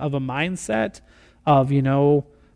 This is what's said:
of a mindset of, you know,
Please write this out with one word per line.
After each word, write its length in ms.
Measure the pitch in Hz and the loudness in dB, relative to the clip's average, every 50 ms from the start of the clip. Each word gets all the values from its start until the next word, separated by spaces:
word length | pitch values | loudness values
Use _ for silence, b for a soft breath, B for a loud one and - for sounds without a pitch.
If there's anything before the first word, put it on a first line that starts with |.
of 140 | - 151 139 | -6 -4 -4
a 60 | 139 | -4
mindset 800 | 131 131 127 139 156 180 185 180 - - 214 220 214 202 - - b b b b b b b b b | -4 -4 -4 -4 -4 -4 -4 -8 -6 -4 -4 -2 -2 -4 -6 -12 b b b b b b b b b
of, 240 | 156 147 139 131 135 | 2 4 4 4 2
you 120 | 143 139 131 | 2 0 0
know, 440 | 135 135 139 143 143 147 143 139 - b b b b b | 2 0 2 2 2 2 2 0 -4 b b b b b